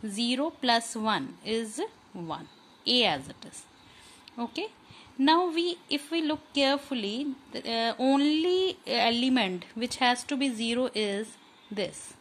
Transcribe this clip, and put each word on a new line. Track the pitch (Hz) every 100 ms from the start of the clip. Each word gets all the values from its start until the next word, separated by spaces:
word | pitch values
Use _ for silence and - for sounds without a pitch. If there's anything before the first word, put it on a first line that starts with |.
| 214
zero | 202 240 254 302
plus | 330 247 233 233
one | 226 220 202 - 175 196
is | 226 226 220 427 - -
one, | 185 165 147 - - - - -
A | 247 226
as | 147 131
it | - -
is. | - - - - - - - - -
Okay, | 233 - 427 - - - - -
now | 269 330 359
we, | 320 349 349 -
if | 285 -
we | 330
look | 311 302 -
carefully, | - 269 277 - 254 202 220 285 262 -
the, | - -
uh, | 226 233 220
only | 262 277 285 302 339 370 381 - -
element | 233 226 233 254 254 196 180 -
which | - 247 -
has | 254 247
to | - 285
be | 277
zero | 220 233 233 254
is | 208 214 196 214 - - - -
this. | 208 170 - - -